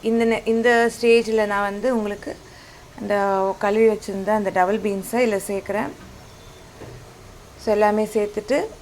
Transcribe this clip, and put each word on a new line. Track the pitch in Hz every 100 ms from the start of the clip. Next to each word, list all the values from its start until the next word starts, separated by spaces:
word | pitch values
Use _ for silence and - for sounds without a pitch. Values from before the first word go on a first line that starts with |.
இந்த | 220 226 233
நே-, | 226 -
இந்த | 226 226 233 233 226
ஸ்டேஜில் | 233 233 214 220 208
நான் | 202 202
வந்து | 202 233 240
உங்களுக்கு | 208 202 - - - - - - - -
அந்த | 202 202 196 196 190 190
கழுவி | 208 214 226
வச்சிருந்த | 208 - 196 190
அந்த | 214 196
டபுள் | 185 185 214
பீன்ஸை | 202 196 190
இதில் | 233 247 202 -
சேர்க்குறேன். | 202 190 202 254 - - - - - - - - - - - - - - - - -
So, | -
எல்லாமே | 208 214 214
சேர்த்துட்டு | 214 214 208 214 208 277 427 -